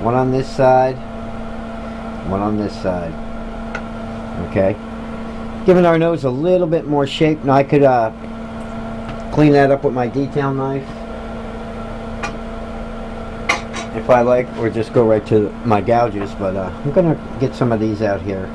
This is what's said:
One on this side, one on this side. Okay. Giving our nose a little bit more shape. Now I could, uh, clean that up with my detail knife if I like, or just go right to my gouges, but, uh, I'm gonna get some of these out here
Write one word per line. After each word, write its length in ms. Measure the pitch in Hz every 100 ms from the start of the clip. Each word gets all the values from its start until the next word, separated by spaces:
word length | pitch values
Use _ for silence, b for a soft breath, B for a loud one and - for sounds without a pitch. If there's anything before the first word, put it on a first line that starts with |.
One 100 | 110
on 180 | 123 127
this 160 | 131 127
side, 480 | - 131 131 131 131 - - - - - - - - - - - - 85
one 100 | 95
on 160 | 104 107
this 160 | 104 -
side. 280 | 98 90 85 82 - - - - - - - - - - - - 87
Okay. 260 | 104 95 107 - - - - - - - - -
Giving 180 | 180
our 140 | 175 165
nose 260 | 165 165
a 60 | 139
little 380 | 123 165 180 180
bit 180 | 160 131
more 220 | 147 139
shape. 360 | - 156 151
Now 100 | 135
I 100 | 139
could, 180 | 135 147
uh, 300 | 139 127 113 113 - - - - - - - - - - -
clean 200 | - 151
that 180 | 143 135
up 120 | 135
with 120 | 143 123
my 100 | 120
detail 480 | 117 139 147 139
knife 340 | 135 135 139 135 - - - 113 - - - 226 226 220 220 226 226 233 226 226 226 226 - - - - - - - - - - - - 113
if 140 | 113
I 100 | 127
like, 260 | 120 123 120 -
or 120 | 113
just 240 | 104 110
go 140 | 131 113
right 180 | 110 -
to 240 | 110 104 - 120
my 160 | 104
gouges, 500 | 92 117 120 101 98 -
but, 200 | 98 95
uh, 160 | 92 87
I'm 80 | 139
gonna 260 | 165 170 143 - -
get 160 | 135 -
some 160 | 123
of 80 | 113
these 240 | 110 101
out 180 | 110 98
here 260 | 90 95 95